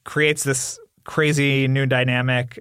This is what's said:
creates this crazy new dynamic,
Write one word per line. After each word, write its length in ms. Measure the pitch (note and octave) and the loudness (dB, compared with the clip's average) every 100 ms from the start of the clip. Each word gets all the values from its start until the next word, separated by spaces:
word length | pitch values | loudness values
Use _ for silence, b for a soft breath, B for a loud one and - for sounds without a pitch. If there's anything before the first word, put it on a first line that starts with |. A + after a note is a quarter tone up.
| - | -8
creates 380 | D3 D3+ D3+ | 0 0 0
this 360 | C#3 B2+ - - - _ | -2 -2 -4 -10 -18 _
crazy 640 | - - D3+ D3 C#3+ C3+ C3 | -8 0 2 2 2 2 2
new 180 | C3+ C3+ | 2 2
dynamic, 760 | B2+ B2+ B2 B2+ B2 B2 - | 0 0 0 0 0 -2 -10